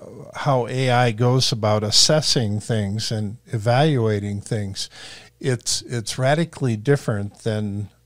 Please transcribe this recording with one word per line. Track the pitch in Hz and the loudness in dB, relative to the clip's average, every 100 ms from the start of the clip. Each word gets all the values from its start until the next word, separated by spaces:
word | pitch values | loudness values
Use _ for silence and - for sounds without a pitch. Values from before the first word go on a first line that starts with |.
| 92 - - - | -14 -18 -16 -6
how | 151 131 117 | 0 2 0
A | 127 131 | 0 2
I | 123 123 | 4 4
goes | 107 123 131 - | 4 4 4 2
about | 117 107 107 | 0 0 2
assessing | 104 - - 156 - 139 107 104 | 2 4 6 4 2 0 0 -2
things | - 110 101 107 - | -2 -2 -2 -4 -4
and | 110 104 117 - | -4 -6 -8 -8
evaluating | 113 107 120 160 135 110 104 101 101 | -4 0 2 4 2 2 0 -2 -6
things, | - 113 98 92 - - - - - _ | -4 -4 -4 -8 -10 -12 -18 -18 -20 _
it's, | 139 120 - - - | -4 -2 -2 -6 -4
it's | 120 107 - | -6 -6 -2
radically | 131 151 165 - 131 110 | 2 2 0 -2 -2 0
different | 107 143 - 104 101 - | 2 2 0 -4 -6 -6
than | 113 107 104 101 98 - | -4 -2 -2 -4 -8 -12